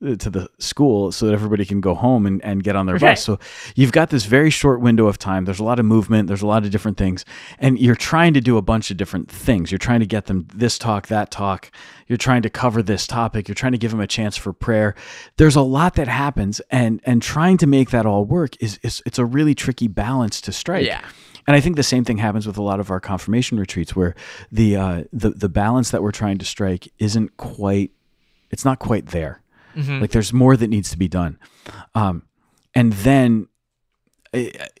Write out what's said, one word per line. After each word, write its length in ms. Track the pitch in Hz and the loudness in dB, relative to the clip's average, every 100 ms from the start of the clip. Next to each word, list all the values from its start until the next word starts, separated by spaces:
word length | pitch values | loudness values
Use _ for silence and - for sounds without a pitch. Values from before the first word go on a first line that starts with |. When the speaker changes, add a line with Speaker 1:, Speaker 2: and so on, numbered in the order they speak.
| 135 | -6
Speaker 1:
uh, 100 | 107 | -6
to 140 | 113 | -4
the 200 | 92 90 _ | -6 -8 _
school 520 | - - 143 104 98 | -8 0 2 2 0
so 140 | - 110 | 0 0
that 60 | |
everybody 320 | 104 104 104 98 | 0 0 -2 -2
can 160 | 101 | -2
go 120 | 95 82 | -2 0
home 300 | 123 123 101 | 2 2 2
and, 180 | 98 | -2
and 200 | 104 98 | -4 -4
get 120 | 95 98 | -2 -2
on 100 | 95 | -2
their 80 | 90 | 2
Speaker 2:
Right. 160 | - | 2
Speaker 1:
bus. 120 | - | 2
So 160 | - 101 - - - - | -2 -6 -8 -18 -6 2
you've 160 | 131 | 4
got 180 | 160 165 | 4 2
this 160 | 139 101 | 0 2
very 240 | 127 156 | 4 4
short 320 | - 143 120 | 4 2 4
window 260 | 120 113 107 | 4 4 4
of 100 | 101 | 0
time. 280 | 98 95 92 | -4 -4 -4
There's 140 | 95 | -4
a 40 | |
lot 160 | 107 123 | -2 2
of 60 | 110 | 4
movement. 420 | 110 98 110 92 | 4 4 2 0
There's 140 | 98 | -2
a 60 | 104 | 0
lot 180 | 107 104 | 0 0
of 60 | |
different 260 | 101 107 98 | -2 -2 -2
things. 280 | 95 95 - - - - | -2 -4 -10 -20 -20 -2
And 200 | 131 123 | 0 4
you're 160 | 123 117 | 4 2
trying 380 | - 160 170 | 0 2 4
to 80 | 143 | 4
do 160 | 120 117 | 2 2
a 40 | |
bunch 300 | 95 113 - | 2 -2 -2
of 60 | 92 | -6
different 320 | 95 92 - | -6 -6 -8
things. 400 | - - 104 85 | -6 -2 0 -2
You're 60 | 95 | -4
trying 200 | 120 120 | 0 0
to 40 | 104 | 0
get 180 | 110 - | -4 -4
them 220 | 95 78 | -6 -6
this 240 | 104 120 - | -4 -2 -2
talk, 300 | 117 104 - | -4 -4 -2
that 240 | 107 - | -4 -4
talk. 400 | - 101 92 - - - - - | -4 -4 -4 -10 -20 -20 -20 -6
You're 100 | 120 | -4
trying 240 | - 123 | 0 0
to 80 | 110 | 0
cover 320 | - 127 113 | -2 -2 0
this 240 | 104 98 - | -2 -4 -4
topic. 400 | 120 113 113 101 | -4 -4 -4 -6
You're 80 | 101 | -4
trying 160 | 131 | -2
to 40 | 123 | -2
give 140 | 113 | -2
them 100 | 110 | -4
a 60 | 98 | -4
chance 280 | 107 107 - | -4 -4 -6
for 160 | 104 | -10
prayer. 440 | 87 - 110 107 - - - - - | -6 -2 0 0 -2 -14 -20 -4 4
There's 180 | 156 143 | 6 6
a 60 | |
lot 320 | 131 135 175 - | 2 2 0 0
that 120 | 127 | -2
happens, 520 | 123 143 135 101 107 - | -2 -2 -2 -4 -6 -2
and, 280 | 127 113 113 - | 0 0 0 0
and 160 | 120 | 0
trying 360 | - 151 175 185 | 0 0 4 4
to 80 | 147 | 6
make 240 | 135 127 | 4 4
that 140 | 120 110 | 2 2
all 200 | 101 104 | 0 0
work 300 | 175 143 - | 0 -2 -4
is, 180 | 110 95 | -8 -6
is, 200 | 117 - - | -8 -8 -6
it's 140 | - | -2
a 60 | 120 | 0
really 280 | 135 151 135 | 2 2 0
tricky 320 | - 123 117 | -2 -2 -4
balance 540 | 92 104 131 110 - | -2 -2 -2 -2 -4
to 100 | - | -8
strike. 340 | 95 - 180 123 | -8 -4 -2 -2
Speaker 2:
Yeah. 180 | 82 - - - - - | -4 -12 -20 -20 -6 2
Speaker 1:
And 80 | 143 | 4
I 60 | |
think 160 | 139 151 | 4 0
the 60 | |
same 200 | 135 127 | 0 0
thing 140 | 120 107 | 0 -2
happens 280 | 110 104 104 | -2 -2 -4
with 120 | 101 | -4
a 40 | |
lot 180 | 101 98 | -2 -2
of 120 | 98 | -4
our 80 | 92 | -6
confirmation 600 | - 95 - 113 123 113 | -6 -6 -2 -2 0 -4
retreats 360 | 95 - 80 - | -4 -6 -4 -2
where 180 | 90 - - - - | -2 -4 -16 -20 -6
the, 240 | 110 107 101 | 2 2 2
uh, 280 | 95 87 - | -2 -4 -8
the, 200 | 117 104 | -4 -4
the 180 | - 101 | -2 -2
balance 400 | 92 104 127 120 | 0 0 0 0
that 140 | 107 | -2
we're 80 | 104 | -2
trying 260 | - 107 98 | -2 -4 -4
to 60 | 92 | -6
strike 460 | - 98 90 - - | -4 -4 -4 -8 -4
isn't 380 | 107 113 107 - | -2 0 -2 -6
quite, 520 | - - 101 101 98 _ _ _ _ _ _ | -14 -6 -2 0 -2 _ _ _ _ _ _
it's 120 | - | -4
not 140 | 135 131 | -2 -2
quite 300 | - 104 - | -2 -4 -2
there. 340 | 87 73 65 _ _ _ 160 | -6 -6 -10 _ _ _ -6
Speaker 2:
Mm-hmm. 240 | 139 139 | -4 -2
Speaker 1:
Like, 120 | - | 0
there's 200 | 117 104 | 0 0
more 240 | 123 127 131 | 4 6 4
that 120 | 113 | 2
needs 240 | 104 87 | 0 -2
to 60 | 80 | -4
be 100 | 92 | -2
done. 320 | 90 82 - _ _ - - - 113 | -2 -4 -8 _ _ -20 -20 -6 -2
Um, 280 | 101 85 - _ _ _ _ 123 | -2 -2 -10 _ _ _ _ 2
and 180 | 117 | 2
then, 540 | 98 113 139 123 113 - _ _ _ _ _ _ _ _ | 2 2 4 4 2 -2 _ _ _ _ _ _ _ _
eh, 200 | 123 117 - - _ | -6 -6 -10 -18 _